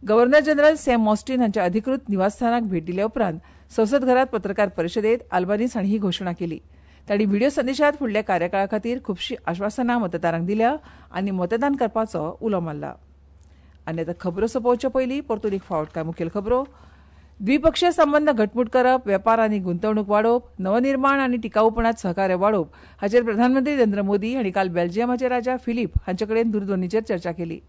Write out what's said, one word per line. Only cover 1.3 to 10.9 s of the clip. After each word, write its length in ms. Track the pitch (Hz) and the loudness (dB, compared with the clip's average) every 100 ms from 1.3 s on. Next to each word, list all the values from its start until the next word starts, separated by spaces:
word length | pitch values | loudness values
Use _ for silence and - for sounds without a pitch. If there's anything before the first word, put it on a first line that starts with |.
| 262 | 0
हांच्या 240 | 233 208 | 0 2
अधिकृत 460 | 180 190 226 269 - | 0 0 -2 -4 -2
निवासस्थानाक 520 | 202 190 208 240 240 | 0 0 0 0 0
भेट 240 | 226 185 160 | -2 -4 -4
दिल्या 200 | 180 208 | -4 -2
उपरांत 340 | 247 202 160 - - - - | 0 -2 -4 -12 -20 -12 -2
संसद 300 | 220 277 254 | 2 2 2
घरांत 220 | 254 262 | 2 2
पत्रकार 400 | 226 190 202 208 | -2 -6 -2 -2
परिशदेंत 520 | - 170 226 214 233 - | 0 -4 0 0 0 0
अल्बानीज 400 | 185 180 208 247 240 | -4 0 0 -2 -2
हांणी 140 | 196 | -2
ही 80 | 214 | 0
घोशणा 340 | 196 175 185 | -2 -2 -6
केली. 280 | 170 170 156 - - - - - | -6 -6 -8 -14 -20 -20 -20 -4
तांणी 160 | 208 208 | 0 2
व्हिडिओ 240 | 202 254 | 2 2
संदेशांत 440 | 285 254 269 294 | 0 -2 2 2
फुडल्या 300 | 294 269 208 | 2 -2 -2
कार्यकाळा 420 | 214 185 175 196 196 | 0 -2 0 -2 -2
खातीर 260 | 214 233 247 | -2 -4 -6
खुबशीं 340 | - 185 - 254 - | -6 -8 -6 -8 -6
आश्वासनां 540 | 170 202 - 240 240 | -4 -4 -2 -2 0
मतदारांक 480 | 202 170 170 165 175 | -2 -2 -2 -2 -2
दिल्या 280 | 214 226 302 - | 0 0 0 -8